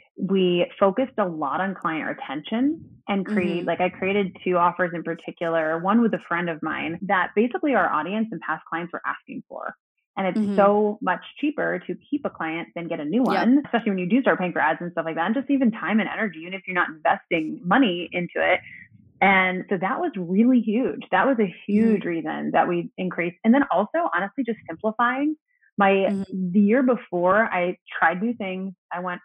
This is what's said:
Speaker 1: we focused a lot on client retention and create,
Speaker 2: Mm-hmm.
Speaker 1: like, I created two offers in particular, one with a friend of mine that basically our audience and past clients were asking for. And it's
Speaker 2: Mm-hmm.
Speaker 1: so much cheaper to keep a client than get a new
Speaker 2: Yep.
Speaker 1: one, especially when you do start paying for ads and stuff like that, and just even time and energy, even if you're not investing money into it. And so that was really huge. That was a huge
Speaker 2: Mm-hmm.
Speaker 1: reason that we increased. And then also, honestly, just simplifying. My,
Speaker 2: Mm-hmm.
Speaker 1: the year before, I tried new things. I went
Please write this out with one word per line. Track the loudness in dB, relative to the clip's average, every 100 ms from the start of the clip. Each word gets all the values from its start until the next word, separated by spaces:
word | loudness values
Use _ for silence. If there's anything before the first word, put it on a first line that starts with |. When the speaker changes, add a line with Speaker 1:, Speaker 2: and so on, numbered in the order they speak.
| _ -6
Speaker 1:
we | 0 2 4 2 0 2
focused | 2 2 -2 -2
a | -4
lot | -2 -4 -2
on | -2
client | -4 -4 -4 -4
retention | -8 -8 -10 -4 -2 0 -2 -8 -14 -4
and | -4 0
create, | 0 0 -2
Speaker 2:
Mm-hmm. | -2
Speaker 1:
like, | 0
I | -2
created | -2 -2 0 -2 -4
two | 0 2
offers | 2 2 -2
in | -4
particular, | -8 -8 -10 -6 -2 0 0 -2
one | 2 4
with | 4
a | 0 -4
friend | -4 -4
of | -6
mine | -6 -6 -6 -6
that | -2 0 0 0
basically | 0 0 0
our | 2 2
audience | 0 -2 -4 -4
and | -6
past | -8 -8 -6
clients | -8 -8
were | -8 -8
asking | -8 -10 -16 -14
for. | -12 -12 -14 _ _ _ -4
And | -2
it's | 0
Speaker 2:
Mm-hmm. | 0 4
Speaker 1:
so | 6 6 2 -2
much | -4 -4 -6 -6
cheaper | -4 -2 -2 -2 -6
to | -10 -6
keep | -4 -4
a |
client | -6 -8 -8 -8 -10
than | -8
get | -6
a | -2
new | 0
Speaker 2:
Yep. | 2 2 4
Speaker 1:
one, | 4 2
especially | -2 0
when | -2
you | 0
do | 2
start | 2 2
paying | 0
for | 0
ads | 0 -2
and | -6
stuff | -6 -6
like | -2
that, | -2
and | -2
just | 0
even | 2 2
time | 0 0 0
and | 0
energy, | -4 -6 -6
even | -12
if | -12 -6
you're | -2
not | -2
investing | -2 -2 -2 -2 -4 -4 -6
money | 2 4 4 0 -6
into | -6 -4 -2
it. | 0 0 -2 -20 -20 _ _ 0
And | 4 4 2 -2 -2
so | -2
that | -2 -2
was | -4 -4
really | 0 4 6 4
huge. | 2 0 -2 -4 -2
That | 2 2
was | 2
a | 0 -2 -2
huge | 2 4 2
Speaker 2:
Mm-hmm. | 0
Speaker 1:
reason | -4 -4 -6 0
that | 2 2
we | 0 -4 -6
increased. | -6 -4 -4 -2
And | 4
then | 4 4
also, | 0 0 0 -2
honestly, | -2 -4 -6
just | -6 -6 -8
simplifying. | -6 -4 0 0 0 -2 -4 _ _ _ 0
My, | 4
Speaker 2:
Mm-hmm. | 4 2 -2 -4 -4 0
Speaker 1:
the | 4
year | 4 4
before, | 4 0 -2 0 4 4 2
I | 0 -2 -4 -8 0
tried | 2 2
new | -2 -4
things. | -6 -6 -8 -10 -12
I | -8
went | -8 -8